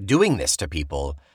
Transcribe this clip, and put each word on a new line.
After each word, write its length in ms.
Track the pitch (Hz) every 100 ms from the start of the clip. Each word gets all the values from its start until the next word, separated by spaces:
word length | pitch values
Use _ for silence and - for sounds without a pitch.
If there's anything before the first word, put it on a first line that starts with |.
doing 360 | 98 147 208 113
this 180 | 65 -
to 100 | 85
people. 500 | 78 73 71 69 71 _